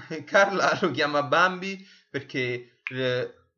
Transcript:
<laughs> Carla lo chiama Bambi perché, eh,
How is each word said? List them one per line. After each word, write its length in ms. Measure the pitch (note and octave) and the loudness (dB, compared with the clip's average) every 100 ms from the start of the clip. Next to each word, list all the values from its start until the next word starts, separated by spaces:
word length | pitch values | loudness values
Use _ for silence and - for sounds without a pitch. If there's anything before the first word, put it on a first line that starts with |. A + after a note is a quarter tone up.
| - | -12
<laughs> 180 | D#3+ - | -12 0
Carla 520 | G3+ G3 F#3 C#3+ D#3 | 4 4 2 0 2
lo 100 | F3+ | 0
chiama 320 | C3+ D3 D3 | 0 0 0
Bambi 640 | C3+ D#3 F3+ F3+ F#3+ F#3+ - - _ | 2 4 2 0 -8 -10 -14 -20 _
perché, 720 | C3+ - C#3 B2 B2 - _ - | -10 -6 -4 -4 -4 -10 _ -10
eh, 420 | C3 B2+ B2+ A#2+ - _ | -4 -2 -2 -4 -10 _